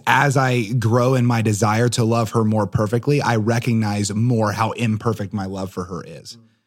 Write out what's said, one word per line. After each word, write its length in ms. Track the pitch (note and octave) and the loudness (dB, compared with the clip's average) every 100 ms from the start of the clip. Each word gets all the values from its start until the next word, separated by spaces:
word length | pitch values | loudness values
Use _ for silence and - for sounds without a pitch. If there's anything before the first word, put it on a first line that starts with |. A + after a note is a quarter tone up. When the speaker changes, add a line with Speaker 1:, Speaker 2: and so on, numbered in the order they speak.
| - | 0
Speaker 1:
as 280 | A#2+ C#3+ C3+ | 2 4 2
I 340 | C3 B2 G2+ | 2 0 0
grow 400 | B2 A2 B2 B2 C3 | 0 2 2 2 2
in 100 | A#2+ | 2
my 160 | A#2 | 2
desire 480 | A2 G2+ G#2+ A2 A#2+ | 0 2 2 2 2
to 140 | B2 | 2
love 280 | A2+ A#2 A2 | 0 2 0
her 120 | A#2 | 0
more 220 | A2 G#2+ G2+ | 0 0 -2
perfectly, 540 | - G#2+ A#2+ C#3 D3 | -2 -2 -2 0 0
I 140 | - A2+ | 0 0
recognize 760 | G#2+ A#2 B2 A2+ G#2+ G#2 G2+ | 0 0 0 0 0 -2 -2
more 380 | G#2 B2 A2+ G#2+ | 0 0 2 0
how 200 | G2+ A2 | 0 -2
imperfect 600 | - A#2 G#2+ A#2+ G#2+ G2 | -2 -2 -2 -2 -4 -4
my 120 | G#2 F#2+ | -6 -6
love 260 | G2 F#2+ | -6 -8
for 120 | F#2 F2+ | -8 -8
her 180 | F2+ | -10
is. 340 | - D#2 - - | -12 -16 -18 -20
Speaker 2:
Mm. 20 | _ _ | _ _